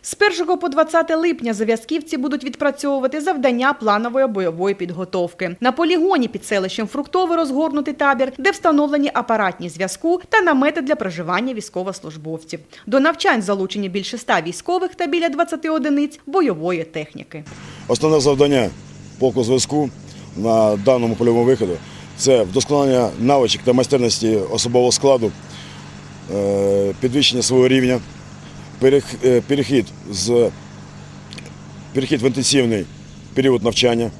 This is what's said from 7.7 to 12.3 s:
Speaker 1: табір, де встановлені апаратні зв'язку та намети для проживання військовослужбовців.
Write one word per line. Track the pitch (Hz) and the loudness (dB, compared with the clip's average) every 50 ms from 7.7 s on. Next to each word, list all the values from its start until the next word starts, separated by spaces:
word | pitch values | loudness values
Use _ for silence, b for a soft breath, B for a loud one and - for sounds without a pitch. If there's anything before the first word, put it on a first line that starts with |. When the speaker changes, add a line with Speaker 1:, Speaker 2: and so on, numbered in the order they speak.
| - 294 294 311 285 | 0 -2 -4 -4 -2
Speaker 1:
табір, | - 285 277 269 240 269 262 262 | 0 2 2 2 2 0 -2 -2
де | - 269 392 | -2 -2 -2
встановлені | - - - 339 302 285 294 294 294 294 277 - - | -2 2 2 2 4 4 2 2 2 0 0 0 -2
апаратні | - 180 - 226 214 202 185 175 - 175 175 | -4 -2 0 0 0 0 -2 -2 -6 -12 -12
зв'язку | 151 160 190 185 - - - 330 349 359 - _ | -6 -6 -6 -6 -6 -4 0 0 0 0 -2 _
та | - 440 | 2 2
намети | 381 339 302 262 277 294 302 339 | 4 4 4 4 2 2 0 -2
для | 269 262 302 | -2 -2 -2
проживання | 294 - 190 165 165 170 160 180 190 240 262 254 | -2 -2 -6 -6 -6 -4 -2 -2 -2 -2 -2 -6
військовослужбовців. | 214 196 - - 180 185 196 185 - - 156 156 160 151 160 | -8 -10 -8 -8 -6 -6 -6 -8 -10 -14 -14 -14 -12 -10 -10